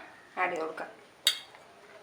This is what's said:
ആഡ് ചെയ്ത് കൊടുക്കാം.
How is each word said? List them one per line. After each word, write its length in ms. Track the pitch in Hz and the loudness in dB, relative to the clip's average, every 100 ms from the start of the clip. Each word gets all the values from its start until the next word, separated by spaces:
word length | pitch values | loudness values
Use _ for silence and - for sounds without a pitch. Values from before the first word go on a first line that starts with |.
| - - - - | -8 -14 -6 2
ആഡ് 100 | 180 | 2
ചെയ്ത് 120 | 151 | 4
കൊടുക്കാം. 260 | 160 - 165 - - - - - - - - - - - | 0 -2 -6 -10 -18 2 4 4 -2 -16 -18 -18 -18 -18